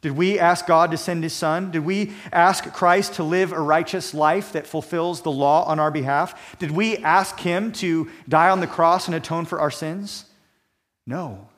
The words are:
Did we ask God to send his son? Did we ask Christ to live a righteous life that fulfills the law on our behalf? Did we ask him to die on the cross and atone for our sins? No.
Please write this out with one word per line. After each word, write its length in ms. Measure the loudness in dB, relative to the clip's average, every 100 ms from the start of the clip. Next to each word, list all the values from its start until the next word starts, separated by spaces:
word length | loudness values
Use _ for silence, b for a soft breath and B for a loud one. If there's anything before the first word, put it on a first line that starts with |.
Did 120 | -6
we 260 | 0 0 4
ask 260 | 2 2 4
God 240 | 4 4
to 80 | 0
send 240 | -4 -4
his 120 | -4
son? 360 | -4 -2 -2 -2
Did 160 | -4 -2
we 280 | -2 -4 B B
ask 420 | 4 4 4 -4
Christ 400 | 0 4 4 2 -4
to 80 |
live 280 | -2 0 0
a 80 | -2
righteous 560 | 2 2 2 -6 -6 0
life 380 | 2 2 -2
that 120 | -8 -6
fulfills 560 | -8 -6 -4 -2 -4
the 100 | -4
law 340 | 0 4 4 2
on 140 | 0
our 120 | 0
behalf? 680 | 0 -2 0 -2 -6 -20 -10
Did 140 | -6
we 260 | -2 -2 0
ask 420 | 2 2 2 -4
him 320 | -2 -2 -4
to 360 | -4 -2 -2 -2 B B
die 220 | 4 4
on 120 | 4
the 40 | 0
cross 400 | 2 2 2 0
and 60 |
atone 320 | -6 -4 -6 -4
for 140 | -2
our 100 | -2
sins? 560 | -2 -8 -8 -10 -14 -18 _ _ _ _ _ _ _ -10
No. 440 | -8 -8 -12 -18